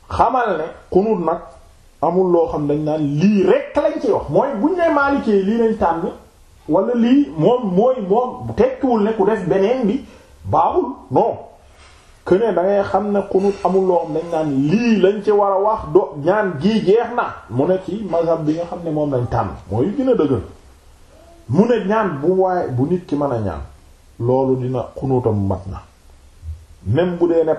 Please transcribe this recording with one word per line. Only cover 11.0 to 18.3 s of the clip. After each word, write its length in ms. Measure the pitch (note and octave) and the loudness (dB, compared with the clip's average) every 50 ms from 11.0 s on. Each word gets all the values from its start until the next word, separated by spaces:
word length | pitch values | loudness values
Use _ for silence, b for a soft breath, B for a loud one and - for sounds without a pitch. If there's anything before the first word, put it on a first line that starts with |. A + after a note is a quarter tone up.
| - - | -8 -2
non. 260 | B2+ D3+ G#3+ A3+ - - - - - - b b b b b b b b b b b b b | 0 2 2 0 -2 -6 -10 -18 -20 -20 b b b b b b b b b b b b b
Que 100 | - F3 | 2 2
ne 180 | F#3+ A#3 A3+ F#3+ | 2 2 2 0
da 80 | E3+ F3 | 0 2
ngay 200 | F#3+ G3+ G3+ G3 | 2 2 0 0
xam 280 | G3+ - F#3+ G#3 G#3 | 0 -2 -2 0 0
ne 80 | G3+ G3+ G3 - | -2 -2 -2 0
qunut 240 | - F#3+ F#3+ G3+ G3 - - | 0 0 2 0 0 0 -2
amul 240 | F3 F3+ F#3+ F#3+ F#3 | 0 0 2 2 2
loo 120 | F3+ E3+ E3 | 2 0 0
xam 80 | D#3 D3 | -2 -4
dañ 160 | D#3+ E3+ E3+ | -6 -4 -4
naan 180 | E3+ D#3+ D#3 D3+ C#3 C3+ C#3 D3+ | -4 -2 -2 -2 0 0 0 2
lii 320 | F3 A3+ A#3+ A#3+ A3 G3 | 2 2 2 2 2 4
lañ 220 | F3+ F#3+ G#3 G#3+ G3 | 4 2 2 2 0
ci 80 | G#3+ | 0
war 200 | G#3 G3+ G3+ G3 G3 | 2 2 2 2 0
a 60 | F#3+ | 0
wax, 200 | G3 G#3+ G#3+ - - - D3+ | 0 0 0 -2 -2 2 2
do, 200 | F3+ - - - D3+ C#3 | 2 2 0 -4 -4 0
ñaan 300 | E3 G3 G#3+ G#3 F#3+ E3+ C3+ | 0 0 2 0 -2 -2 0
gi 180 | C#3 G3+ A3+ G#3+ - | 0 0 2 2 2
jeex 280 | E3+ G3 A#3 A#3 - A#3+ | 4 2 2 2 0 -2
na. 100 | A#3+ G3+ - - - - - | -4 -4 -4 -6 -12 -14 -6
Mu 160 | G2+ B2 C#3+ | -2 0 0
ne 140 | F3 F#3 F#3 - | 2 0 0 -2
ci 180 | - F3 A3 A3 F3+ | -6 -8 -8 -6 -2
mazhab 340 | D#3+ E3+ E3 E3 | -2 0 0 0